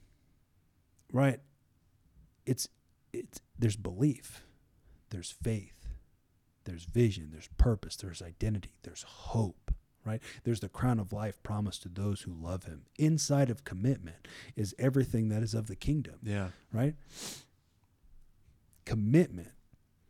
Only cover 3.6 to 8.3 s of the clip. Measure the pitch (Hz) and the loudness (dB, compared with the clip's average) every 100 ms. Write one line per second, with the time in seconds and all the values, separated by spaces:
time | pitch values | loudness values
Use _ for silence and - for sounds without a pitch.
3.6 | 117 104 92 90 147 - - - - _ | 0 0 -4 2 2 2 -6 -20 -20 _
4.6 | _ _ _ - - 98 - - 113 110 | _ _ _ -20 -12 -10 -10 -6 -2 -2
5.6 | 92 - - - - _ _ _ _ _ | -4 -12 -12 -12 -14 _ _ _ _ _
6.6 | - 85 87 120 117 92 76 80 - - | -12 -12 -2 4 4 2 -6 -14 -2 4
7.6 | 123 107 - - 95 82 85 | 6 4 -2 -10 -10 -10 -12